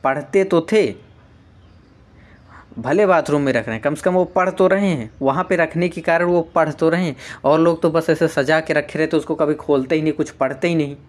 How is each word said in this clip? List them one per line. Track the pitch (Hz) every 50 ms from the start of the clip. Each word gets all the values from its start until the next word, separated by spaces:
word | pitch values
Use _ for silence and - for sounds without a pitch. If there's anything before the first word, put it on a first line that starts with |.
| -
पढ़ते | 170 165 151 139 - - 196 190
तो | 190 180 165 160 -
थे, | 214 220 180 113 95 - - - - - - - - - - - _ - - - - - _ _ - _ - _ - - - - - - - - - - - - - -
भले | 117 127 147 196 208
बाथरूम | 185 180 160 - - 147 147
में | 143 135 120
रख | 117 104
रहे | 120 113
हैं, | 110 110
कम | 143 -
से | -
कम | - 180
वो | 180 185 180
पढ़ | 175 - 190 180 185
तो | 180 - 185
रहे | 185 190 196 202
हैं, | 190 170 131 113 117 - -
वहाँ | 135 135 135 175 180 -
पे | 185
रखने | 170 165 160 - 165 175 175
के | - 175
कारण | 160 - 165 170 175
वो | 175 175 175
पढ़ | 165 - - 170 160 156
तो | 151 - 165 165
रहे | 165 175 185
हैं। | 160 127 - - - - - -
और | 139 151 160
लोग | 165 170 170 165
तो | - 170
बस | 156 165 160 -
ऐसे | 165 156 165
सजा | 156 - 156 135 139 160 160
के | 156 - 151
रखे | 147 147 - - 151
रहते, | 156 156 165
उसको | 156 143 - 156
कभी | 151 156 147 151
खोलते | 147 - - 143 139 131 127 165
ही | 156
नहीं, | 156 151 147
कुछ | - 147 -
पढ़ते | - - 165 160 147 135 -
ही | 175 170
नहीं। | 160 147 143 143 139 -